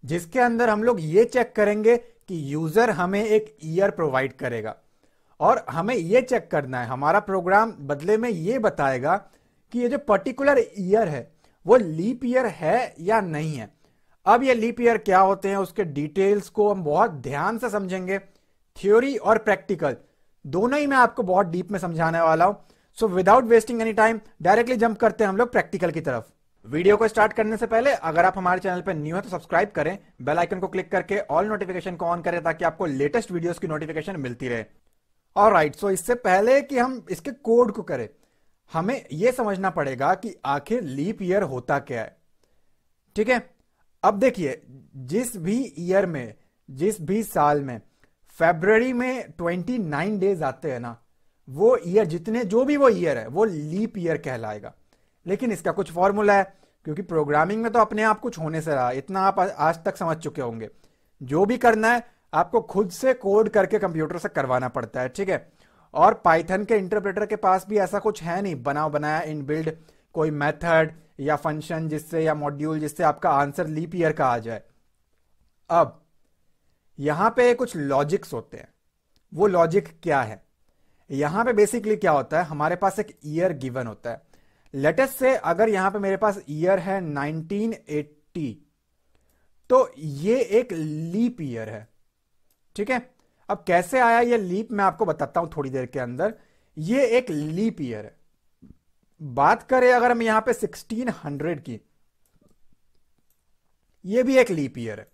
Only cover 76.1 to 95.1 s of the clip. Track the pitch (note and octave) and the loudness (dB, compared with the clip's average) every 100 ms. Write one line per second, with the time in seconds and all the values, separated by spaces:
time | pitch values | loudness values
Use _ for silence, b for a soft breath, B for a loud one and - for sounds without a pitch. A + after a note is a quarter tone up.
76.1 | _ _ _ _ _ _ _ _ - C#3+ | _ _ _ _ _ _ _ _ -8 -4
77.1 | D3+ G#3+ A3+ B3 A#3+ B3+ E3+ C#3+ C3+ D3 | 0 0 4 2 4 -2 -4 -2 0 0
78.1 | F#3+ - B2 - - - _ _ _ _ | -2 -4 -12 -12 -20 -20 _ _ _ _
79.1 | _ _ D#3 G#3 F3+ E3+ F#3 G3 - E3+ | _ _ 0 2 4 4 2 -2 -10 -2
80.1 | C#3+ A2+ G#2+ _ _ _ _ _ _ _ | 0 -2 -8 _ _ _ _ _ _ _
81.1 | C#3 D3 F3+ A#3 G#3+ G#3 A#3+ G#3 G#3+ F#3 | -4 -2 0 0 4 2 2 -2 0 2
82.1 | D3+ B2+ D#3 F3 D3 D3+ F3 G3 F#3+ G#3 | 2 0 -2 -2 -2 -2 0 -2 -2 -8
83.1 | - D3+ D3+ F3+ D#3 C3 B2+ A#2+ G#2 A#2+ | -10 -8 -2 -2 -2 -6 -6 -8 -10 -12
84.1 | A2+ _ _ _ _ _ C#3 C#3+ G#3+ C4 | -12 _ _ _ _ _ -2 0 2 -2
85.1 | - B3+ C4 - E3+ A3 G3 F#3+ G3+ G3 | 0 0 2 0 0 2 2 0 -2 -2
86.1 | F#3+ G#3+ G3 - D3+ E3+ F#3+ F3 G3 E3+ | 0 0 -2 -8 -2 2 2 0 -4 -4
87.1 | C#3+ C#3+ D#3+ D#3+ G3+ A3+ A3+ _ D3+ D3 | -6 -4 -6 -6 -4 -4 -6 _ -6 -6
88.1 | _ _ - C#3+ G#2 _ _ _ _ _ | _ _ -8 -8 -10 _ _ _ _ _
89.1 | _ _ _ _ _ _ B3+ - - D3+ | _ _ _ _ _ _ 2 2 -2 -10
90.1 | C#3 F3 B3 A3 G#3 B3 E3+ D#3 D3+ E3 | -6 0 0 2 0 0 -6 -6 -6 -6
91.1 | F#3 A#3+ B3 D3 A#2 A2 G#2+ A2 _ _ | -2 -2 -2 -8 -8 -10 -12 -16 _ _
92.1 | _ _ _ _ _ _ - G#3 B3+ B3 | _ _ _ _ _ _ -10 -4 -4 -4
93.1 | _ _ _ _ - - F3 F3 C4 A#3+ | _ _ _ _ -6 2 2 2 2 4
94.1 | A#3 A#3+ A#3+ F#3+ F#3 A3 G#3 F#3+ E3 G3+ | 4 4 2 0 -4 -4 0 0 0 -2